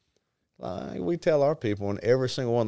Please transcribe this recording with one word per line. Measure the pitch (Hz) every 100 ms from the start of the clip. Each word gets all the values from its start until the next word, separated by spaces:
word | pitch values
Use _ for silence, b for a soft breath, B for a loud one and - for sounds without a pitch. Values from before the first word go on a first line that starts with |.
| _ _ _ _ _ _
like | - 90 - -
we | 175 175
tell | 175 151
our | 139
people | 160 113 101 101
in | 101
every | 110 131 127
single | - 123
one |
of | 120